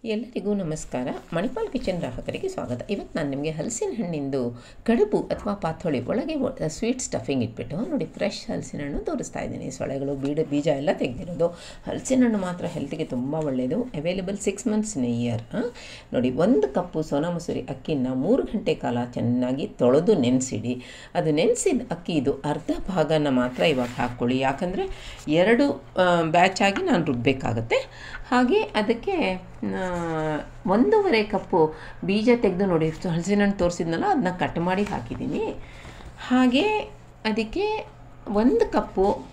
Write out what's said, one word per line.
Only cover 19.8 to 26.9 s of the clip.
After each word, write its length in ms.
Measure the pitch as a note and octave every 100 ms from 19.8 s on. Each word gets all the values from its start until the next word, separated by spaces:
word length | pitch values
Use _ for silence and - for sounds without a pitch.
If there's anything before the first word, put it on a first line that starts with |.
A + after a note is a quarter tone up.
| B2 C3+ F3+ G#3
ನೆನೆಸಿಡಿ. 680 | A#2+ B2+ B2+ - G#2+ B2 - - - F3
ಅದು 160 | D#3+
ನೆನೆಸಿದ 500 | D3+ F#3+ A#4+ G#4 C4+ -
ಅಕ್ಕಿ 220 | - -
ಇದು 200 | E3 B2+
ಅರ್ಧ 380 | C#3 D3 D3+ - D#4 -
ಭಾಗನ 380 | F#3 D3 D#3 D3
ಮಾತ್ರ 340 | B2+ B2 B2+
ಇವಾಗ 240 | F3+ C3+ B2 A#2+
ಹಾಕ್ಕೊಳ್ಳಿ. 420 | B2 A#2+ A#2+ C3
ಯಾಕಂದರೆ 500 | C3 C#3 F3+ F#3 F#4+ - - - -
ಎರಡು, 560 | D#3 F#3+ A#3 C#4+ - - -
ಆ, 240 | F3+ F3
batch 400 | D#3+ E3+ F#3 F#3+
ಆಗಿ 220 | G3 G3
ನಾನು 220 | F#4